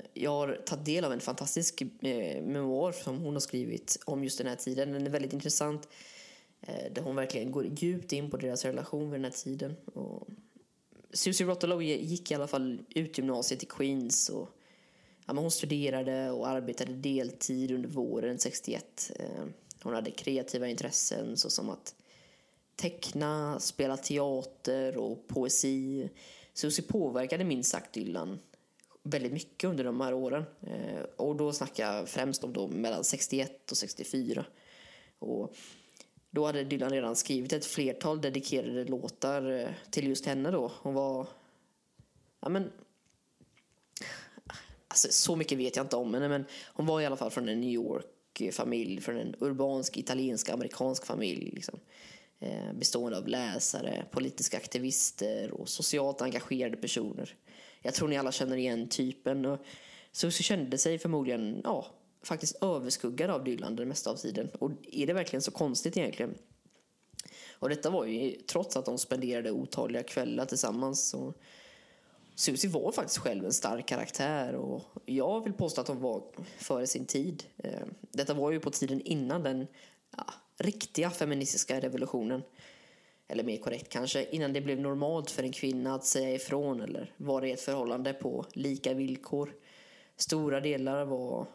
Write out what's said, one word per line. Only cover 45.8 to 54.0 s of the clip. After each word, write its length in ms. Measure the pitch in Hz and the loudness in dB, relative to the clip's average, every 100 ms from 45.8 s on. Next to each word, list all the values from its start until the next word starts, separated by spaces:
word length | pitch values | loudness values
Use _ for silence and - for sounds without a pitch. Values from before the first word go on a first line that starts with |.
inte 120 | 135 123 | 2 2
om 180 | 120 | 4
henne, 140 | 120 143 | 2 4
men 160 | 143 135 - | 2 0 -8
hon 220 | - - 160 | -8 0 4
var 140 | 156 | 6
i 60 | 147 | 4
alla 100 | 135 | 2
fall 140 | 113 | 0
från 180 | 127 117 | 0 2
en 120 | 113 | 2
New 100 | 123 | 2
York-familj, 1300 | 120 117 - - - _ - 101 - 120 120 107 95 | 2 2 0 -4 -16 _ -4 -2 0 2 2 0 -2
från 160 | - 117 | -2 -2
en 180 | 120 - | -2 0
urbansk 580 | 139 135 139 135 127 - | 0 4 2 2 -2 -2
italiensk-amerikansk 1120 | 127 127 131 113 - 123 120 - 131 131 - | -2 0 0 0 0 0 -2 0 0 0 -2
familj, 440 | 110 101 76 - | -2 0 -2 -6
liksom, 240 | - - - - - - - - - | -8 -8 -10 -14 -20 -20 -20 -20 -8
eh, 320 | - 55 52 | -6 -4 -4
bestående 440 | 113 - 120 120 98 | 0 2 2 0 -2
av 100 | 98 | 0
läsare, 760 | 127 127 107 - - - - | 0 0 0 0 0 -2 -4